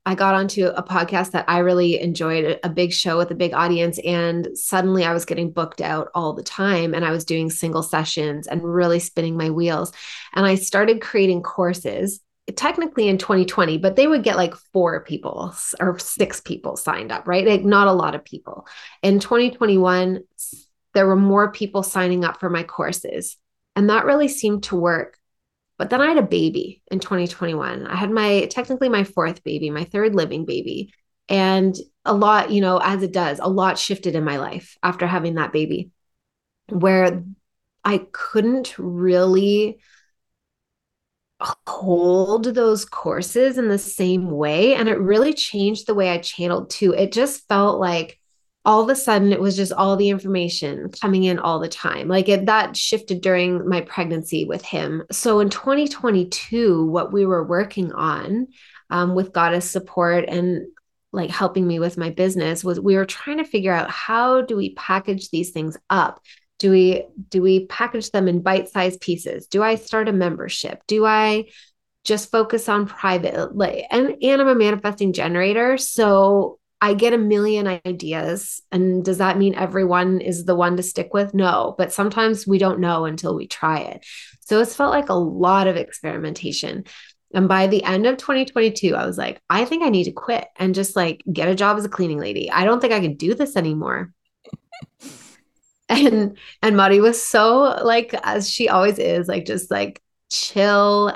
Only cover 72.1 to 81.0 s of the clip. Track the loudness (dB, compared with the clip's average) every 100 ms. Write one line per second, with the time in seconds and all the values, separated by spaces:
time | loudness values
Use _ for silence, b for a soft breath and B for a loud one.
72.1 | -4 0 0 0 -2 0 -2 -2 -4 -2
73.1 | 0 -2 -4 -6 -2 -2 -2 -2 0 0
74.1 | 0 2 4 4 4 2 2 -4 -2 -2
75.1 | 0 -2 0 2 2 2 0 -2 2 4
76.1 | 6 6 4 0 -6 _ -2 0 4 4
77.1 | 4 2 2 2 0 0 -4 -6 -6 -6
78.1 | -4 -4 -6 -8 -14 -4 0 2 2 0
79.1 | 0 0 4 2 2 -2 0 2 2 2
80.1 | 0 0 -4 0 2 2 0 -4 -6